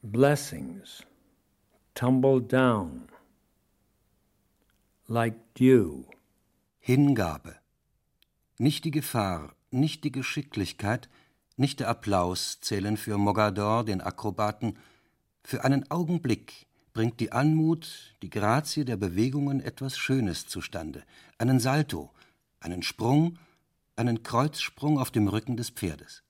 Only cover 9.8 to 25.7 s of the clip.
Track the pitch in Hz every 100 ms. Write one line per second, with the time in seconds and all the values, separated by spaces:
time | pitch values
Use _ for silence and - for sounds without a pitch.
9.8 | 151 - 151 135 127 - 135 - 92 -
10.8 | 101 120 - _ _ _ _ - 135 -
11.8 | 113 117 110 101 87 95 - - - 104
12.8 | 101 107 - 104 101 101 104 98 104 113
13.8 | 110 95 95 - 107 90 107 107 113 104
14.8 | - _ _ _ _ _ - 120 135 139
15.8 | 135 165 165 170 135 107 - - _ _
16.8 | _ - 113 117 - 120 147 156 156 165
17.8 | - - - _ 95 - 104 123 151 -
18.8 | 127 107 98 87 123 143 143 139 127 -
19.8 | 135 - - 135 104 80 - - - 85
20.8 | 78 69 - - - _ 120 131 120 143
21.8 | 147 87 71 _ _ _ _ _ 82 90
22.8 | 87 - 113 143 165 170 _ _ _ _
23.8 | _ - 120 117 - 120 147 147 - -
24.8 | 147 151 131 117 101 104 120 120 120